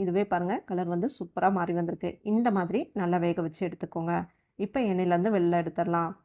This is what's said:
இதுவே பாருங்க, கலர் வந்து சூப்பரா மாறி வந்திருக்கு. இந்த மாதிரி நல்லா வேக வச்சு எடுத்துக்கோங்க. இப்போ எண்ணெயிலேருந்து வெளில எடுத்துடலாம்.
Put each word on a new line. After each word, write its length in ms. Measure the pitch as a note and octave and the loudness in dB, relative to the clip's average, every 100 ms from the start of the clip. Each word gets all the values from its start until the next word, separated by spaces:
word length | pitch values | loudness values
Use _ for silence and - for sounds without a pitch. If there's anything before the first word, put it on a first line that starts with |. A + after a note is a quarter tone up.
இதுவே 220 | F#3 F3+ G3+ | 0 0 0
பாருங்க, 220 | F3+ F3 A#3 - | 0 0 -4 -4
கலர் 200 | F3+ F3 | -4 -2
வந்து 140 | F3 A3+ | -2 -2
சூப்பரா 340 | - F3 - F#3+ G3 | -4 -10 0 2 2
மாறி 160 | E3+ F3 | 0 -2
வந்திருக்கு. 320 | E3+ D#3+ F3 - - | -2 -4 -6 -6 -2
இந்த 160 | G#3+ A#3 G3 | 2 2 2
மாதிரி 220 | F3 F3+ - - | 0 -2 -4 -2
நல்லா 180 | F3 F3 | 0 2
வேக 180 | E3+ E3+ E3 | 2 0 -2
வச்சு 140 | D#3+ F3+ | -4 -6
எடுத்துக்கோங்க. 440 | F3 E3+ E3 E3 E3+ F3 _ _ - G3 | -6 -8 -6 -2 -2 -4 _ _ -8 -4
இப்போ 120 | C4+ A3+ | -2 0
எண்ணெயிலேருந்து 420 | F#3 F3+ F3 G3 G#3 | 2 2 4 4 4
வெளில 260 | E3+ E3+ | 4 2
எடுத்துடலாம். 500 | E3+ E3+ E3+ E3+ E3 G3 | 0 -2 0 0 0 -6